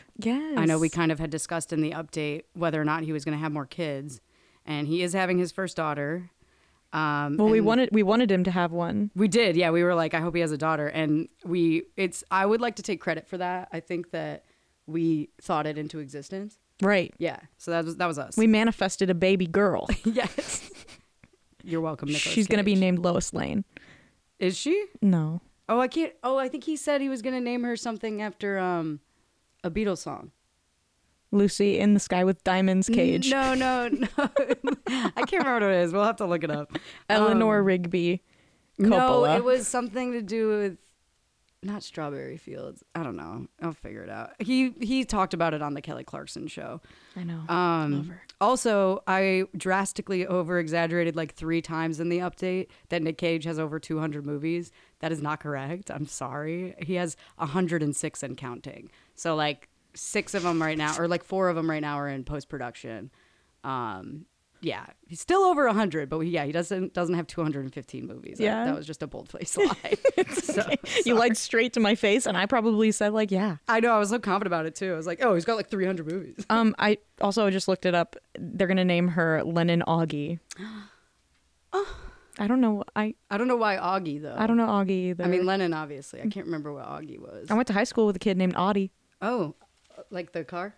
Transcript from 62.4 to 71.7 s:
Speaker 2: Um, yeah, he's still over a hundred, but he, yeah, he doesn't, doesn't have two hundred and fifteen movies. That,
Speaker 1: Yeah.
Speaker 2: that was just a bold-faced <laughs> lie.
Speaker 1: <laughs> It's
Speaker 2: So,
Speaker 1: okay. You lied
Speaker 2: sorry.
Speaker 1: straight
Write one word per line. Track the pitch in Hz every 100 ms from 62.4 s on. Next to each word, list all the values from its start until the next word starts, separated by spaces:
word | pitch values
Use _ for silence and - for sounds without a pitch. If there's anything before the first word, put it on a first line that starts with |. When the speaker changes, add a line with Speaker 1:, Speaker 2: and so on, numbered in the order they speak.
| - 139 123 - 120 110 127 _ _ _ _ _
Speaker 2:
Um, | 131 131 117 95 - 151 - _ _ _
yeah, | 160 95 - - -
he's | 165
still | - 381
over | 370 294 254
a |
hundred, | 208 202 156 139
but | 160
he, | 165
yeah, | 170
he | 143
doesn't, | 165 170 190 190
doesn't | 175 170
have | 175 156
two | -
hundred | 160 143
and | 131
fifteen | 147 - 123 123
movies. | 117 - -
That, |
Speaker 1:
Yeah. | 214 220
Speaker 2:
that | 247 269
was | 151
just | 156
a | 156
bold-faced | - - - - -
<laughs> |
lie. | 370 - - -
Speaker 1:
<laughs> | 539 -
It's | - 302 -
Speaker 2:
So, | -
Speaker 1:
okay. | - 277 - - -
You |
lied | 226 240
Speaker 2:
sorry. | 220
Speaker 1:
straight | - 226 247